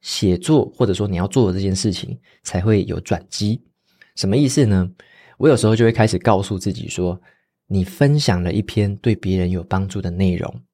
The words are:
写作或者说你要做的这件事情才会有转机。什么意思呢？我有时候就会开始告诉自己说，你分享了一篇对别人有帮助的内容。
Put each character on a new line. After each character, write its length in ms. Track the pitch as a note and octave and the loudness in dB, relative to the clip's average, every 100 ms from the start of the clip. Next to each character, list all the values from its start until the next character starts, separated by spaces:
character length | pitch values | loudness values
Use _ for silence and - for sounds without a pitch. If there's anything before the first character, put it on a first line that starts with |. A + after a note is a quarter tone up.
写 360 | - - G2+ F2+ | -10 -2 0 0
作 320 | - D#3 - - | 2 2 2 -2
或 100 | A#2 | -2
者 80 | |
说 140 | F2+ G2+ | 0 -2
你 80 | F2 | -2
要 100 | F#2+ | 0
做 200 | C3+ G#2+ | 2 2
的 60 | F#2 | 0
这 40 | |
件 120 | G2 | -2
事 200 | F#2 A2 | 0 -2
情 240 | F2+ - B2 _ _ | -4 -8 -12 _ _
才 160 | - F2+ | -6 -2
会 240 | G2 G#2 - | 2 2 0
有 140 | E2+ | -6
转 260 | - F#2+ - | -4 -6 -6
机。 320 | - G#2 A#2 _ _ _ _ _ - | -6 -4 -4 _ _ _ _ _ -6
什 120 | F#2+ | -2
么 80 | A#2 | 2
意 140 | C#3 | 2
思 160 | C#3 A#2+ | 2 2
呢？ 240 | F#2+ F2+ - - _ _ _ | 2 0 -6 -20 _ _ _
我 100 | D3 | 4
有 80 | C3 | 4
时 100 | A2 | 4
候 80 | |
就 120 | A2 A2+ | 4 4
会 60 | |
开 120 | A2+ A2 | 4 2
始 140 | F#2 | 2
告 220 | A#2 G2 | 2 2
诉 180 | G2 G2 | 0 -4
自 140 | G2+ | -4
己 160 | G#2 A2+ | -6 -8
说， 300 | - F2+ F2 _ _ _ _ _ | -4 -4 -4 _ _ _ _ _
你 180 | F#2+ F#2 | -2 -2
分 340 | - C#3+ D3 | 0 2 2
享 240 | C#3+ F2 | 0 0
了 80 | F2 | 0
一 100 | G2+ | -2
篇 320 | G#2 - G2+ G2+ | -2 -2 -2 0
对 180 | A#2+ G#2 | -2 -2
别 220 | F#2+ F#2 | 0 -2
人 120 | F2+ | 0
有 140 | F#2 | -2
帮 240 | E2 F#2+ G2 | -2 -4 -4
助 140 | G2+ | -6
的 80 | F#2 | -6
内 260 | F2+ F#2+ F2 | 0 0 0
容。 180 | - A#2+ _ | -6 -10 _